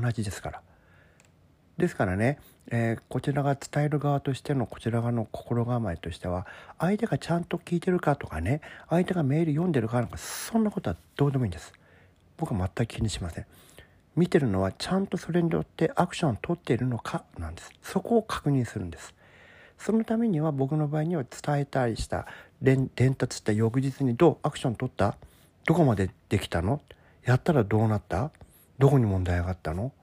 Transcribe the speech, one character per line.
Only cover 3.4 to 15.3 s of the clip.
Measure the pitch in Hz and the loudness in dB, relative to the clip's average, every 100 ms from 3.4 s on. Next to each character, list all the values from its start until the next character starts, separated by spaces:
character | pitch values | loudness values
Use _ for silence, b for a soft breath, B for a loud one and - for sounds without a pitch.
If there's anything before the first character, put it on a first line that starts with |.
が | 139 135 | 0 -2
伝 | - 147 147 | -2 -2 0
え | |
る | 147 | 0
側 | 143 143 | 0 0
と | - | -2
し | 127 | -4
て | - | -2
の | 139 110 | -2 -2
こ | - | -4
ち | 117 | -2
ら | 117 | 0
側 | 117 | 0
の | 120 104 | -2 -4
心 | - - 120 117 | -10 -4 -2 0
構 | 123 104 | -2 -2
え | 82 | -4
と | 85 | -8
し | - | -8
て | 90 | -4
は、 | 90 B B B - | -4 B B B -4
相 | 165 208 | -2 0
手 | 226 | 0
が | 139 | -2
ち | - | 0
ゃ | 170 | -2
ん | |
と | 175 170 | -2 -6
聞 | - 175 | -2 -2
い | |
て | - | 0
る | 180 | 2
か | 156 139 | 2 0
と | - | -4
か | - | -4
ね、 | 82 151 B B - | -2 -2 B B 0
相 | 165 180 | 0 2
手 | |
が | 175 | 0
メ | 135 151 | 2 2
ー | 160 | 2
ル | |
読 | 147 180 | 2 2
ん | |
で | 139 | 0
る | 110 | 0
か | 120 | -2
な | |
ん | 117 | -2
か、 | - | -8
そ | - - - 226 | -10 -10 -2 0
ん | |
な | 208 | 0
こ | 196 | -2
と | - | -4
は | 87 _ - | -6 _ 0
ど | 143 | 0
う | |
で | 131 | 2
も | 110 | -2
い | |
い | |
ん | |
で | 87 | -4
す。 | - b b b b b _ - | -14 b b b b b _ -8
僕 | 156 | -4
は | 101 92 - | -2 -2 -2
全 | 117 | -4
く | |
気 | - | -2
に | 110 | -4
し | - | -4
ま | 87 | -8
せ | - | -10
ん。 | - B B B B B _ - | -14 B B B B B _ 0
見 | 175 | 4
て | 170 | 4
る | 127 | 4
の | 95 | 2
は、 | 95 | 0
ち | - - | -2 -2
ゃ | 190 | -2
ん | 196 | -2
と | 175 | -4
そ | - | -2